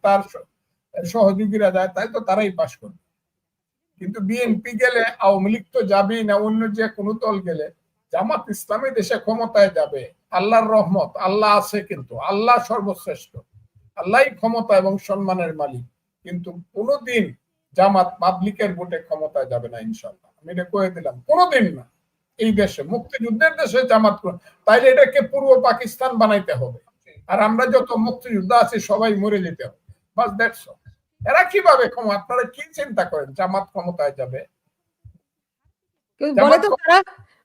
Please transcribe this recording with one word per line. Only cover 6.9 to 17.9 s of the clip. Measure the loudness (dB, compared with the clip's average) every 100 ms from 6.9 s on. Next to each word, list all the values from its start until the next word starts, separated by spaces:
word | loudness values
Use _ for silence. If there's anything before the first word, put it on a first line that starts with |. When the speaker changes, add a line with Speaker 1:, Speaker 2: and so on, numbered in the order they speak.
| -4 -6
Speaker 1:
দল | -4 -4 -4
গেলে | -4 -6 -8 _ _ _ _
জামাত | -4 -2 -4 -6
ইসলামী | -12 -6 -4 -4
দেশে | -4 -2 -4
ক্ষমতায় | -4 -4 0 2 4
যাবে। | 2 -4 -4 -12 _ -6
আল্লাহর | -2 2 2 4
রহমত, | 2 2 0 -2 -4
আল্লাহ | -2 2 2 2
আছে | 0 -6
কিন্তু, | -8 -12 -12 -10
আল্লাহ | -4 -2 2 2
সর্বশ্রেষ্ঠ, | 0 -6 -6 -8 -10 -12 -14 -20 -20 _ _ _ _ -12
আল্লাহই | 0 2 2
ক্ষমতা | 0 -4 -2 2 2
এবং | 2 -2
সম্মানের | -6 -4 -4 -4 -4
মালিক। | -6 -8 -8 -16 _ _ _
কিন্তু | -12 -12 -12
কোনোদিন | -16 -12 -6 -4 -4 -2 -2 -4 -8 _ _ _
জামাত | 2 4